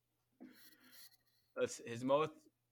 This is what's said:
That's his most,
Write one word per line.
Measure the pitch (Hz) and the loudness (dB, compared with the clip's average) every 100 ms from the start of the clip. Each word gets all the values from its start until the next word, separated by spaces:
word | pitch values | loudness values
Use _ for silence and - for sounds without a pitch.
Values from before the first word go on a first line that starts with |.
| _ _ _ - - - - - - - - - _ _ _ - | _ _ _ -20 -20 -20 -20 -20 -20 -20 -20 -20 _ _ _ -2
That's | 123 - - | -2 -2 -8
his | 117 | -4
most, | 127 143 156 - - _ _ | 4 4 2 -6 -20 _ _